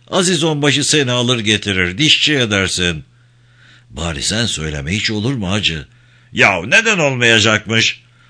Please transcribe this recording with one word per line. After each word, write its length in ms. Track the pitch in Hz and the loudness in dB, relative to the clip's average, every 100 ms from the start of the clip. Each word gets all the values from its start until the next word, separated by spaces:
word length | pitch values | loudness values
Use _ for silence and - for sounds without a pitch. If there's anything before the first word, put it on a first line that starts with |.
| _ | _
Aziz 340 | 180 180 170 | -2 0 0
Onbaşı 400 | 160 147 143 135 | 0 0 0 0
seni 260 | 139 151 131 | 2 0 0
alır 280 | 123 123 123 | 0 0 0
getirir, 600 | 104 104 104 92 90 92 | 0 0 0 0 -2 0
dişçi 360 | 151 - 147 | 2 2 2
edersin." 680 | 147 117 101 92 - 90 80 67 _ _ _ _ _ - - _ | 0 0 0 0 0 -2 -4 -8 _ _ _ _ _ -20 -20 _
"Bari 320 | - 85 73 | -8 -8 -6
sen 240 | - 104 117 | -4 -2 -2
söyleme, 460 | - 78 76 71 | -4 -6 -6 -4
hiç 180 | 104 101 | -4 -2
olur 240 | 107 110 | -2 -2
mu 160 | 135 90 | -4 -2
hacı?" 360 | 104 85 80 69 _ _ _ _ | -2 -2 -4 -10 _ _ _ _
"Yahu 380 | - 120 92 90 | 0 2 2 2
neden 280 | 202 226 202 | 2 2 2
olmayacakmış?" 1040 | 147 127 120 113 113 107 104 113 117 - _ _ _ | 0 2 4 4 4 2 0 0 0 -2 _ _ _